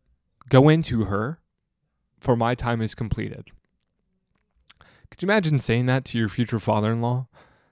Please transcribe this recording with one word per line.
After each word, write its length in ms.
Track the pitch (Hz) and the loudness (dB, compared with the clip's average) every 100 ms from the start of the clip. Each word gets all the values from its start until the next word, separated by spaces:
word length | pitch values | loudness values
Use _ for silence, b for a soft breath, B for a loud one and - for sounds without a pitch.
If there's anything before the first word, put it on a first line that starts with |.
| _ _ _ _ - | _ _ _ _ 2
go 220 | 131 143 | 6 6
into 340 | 156 160 117 101 | 4 0 -4 -2
her, 320 | 101 113 165 _ _ _ _ _ _ _ _ | -4 -6 -10 _ _ _ _ _ _ _ _
for 200 | - 117 | -2 0
my 180 | 117 123 | 0 -2
time 260 | 120 117 | -4 -4
is 140 | 110 - | -4 -6
completed." 560 | 113 - 110 - - - _ _ _ _ _ _ _ _ _ _ _ - b b b | -6 -6 -8 -12 -18 -20 _ _ _ _ _ _ _ _ _ _ _ -20 b b b
Could 100 | - | -8
you 40 | 180 | 0
imagine 340 | 214 165 143 | 2 2 0
saying 260 | - 117 123 | 2 0 2
that 180 | 131 - | 0 0
to 120 | 117 | -2
your 120 | 110 | -2
future 300 | - 117 113 | 0 -2 -2
father-in-law 680 | - 107 107 117 117 123 127 b b b b | 0 0 0 -2 -2 -2 -6 b b b b